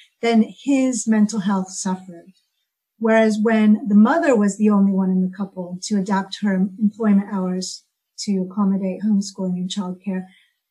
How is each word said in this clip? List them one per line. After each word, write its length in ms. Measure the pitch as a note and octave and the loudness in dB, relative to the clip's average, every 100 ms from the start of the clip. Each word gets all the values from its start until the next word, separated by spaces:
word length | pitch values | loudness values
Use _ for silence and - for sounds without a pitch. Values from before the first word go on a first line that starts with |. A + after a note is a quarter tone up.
| _ _ | _ _
then 320 | A#3 A3+ C#4+ - | 0 2 0 -4
his 460 | C4+ C4+ C4 B3+ A3 | -2 0 0 -2 0
mental 320 | A3 G#3 A3 | 2 2 0
health 300 | F#3 G3 F#3 | -2 -2 -4
suffered. 600 | - F#3 F#3 F#3 E3+ F#3+ _ _ _ _ _ _ _ | -6 -6 -6 -8 -20 -20 _ _ _ _ _ _ _
Whereas 400 | A3 A3+ A3 G#3+ | 2 4 2 2
when 480 | A3+ A3 G#3+ G#3+ G3+ | 2 4 4 4 4
the 60 | |
mother 420 | G3+ A#3 E4 E4 A3+ | 4 6 4 2 2
was 220 | G3+ - | 2 2
the 100 | G#3 | 2
only 240 | G3+ G3 | 4 2
one 180 | F#3+ F#3 | 2 0
in 120 | F#3 | 0
the 120 | F#3 | -2
couple 440 | G3 F#3+ F#3 F3 F3+ | -4 -10 -10 -12 -12
to 140 | - G#3 | -4 -4
adapt 440 | G3 F#3+ F#3+ - | 0 -2 -4 -6
her 120 | G#3 | -2
employment 720 | F#3+ G3 F#3 G#3 - G#3+ G3 G3+ | 0 -2 0 -2 0 2 2 2
hours 500 | G3 F#3 F#3 F#3 - _ _ _ - | -4 -4 -4 -8 -14 _ _ _ -12
to 280 | G#3 F#3+ F#3 | -4 -4 -4
accommodate 520 | G#3+ G3 G3 F#3+ F#3 | -2 0 0 -4 -4
homeschooling 540 | G#3+ G3+ - - F#3 F3+ | 0 0 -2 -6 -6 -4
and 140 | F3+ | -6
childcare, 560 | G3+ F3+ F3+ G3+ F#3 F#3 _ _ _ _ | -6 -8 -8 -8 -8 -8 _ _ _ _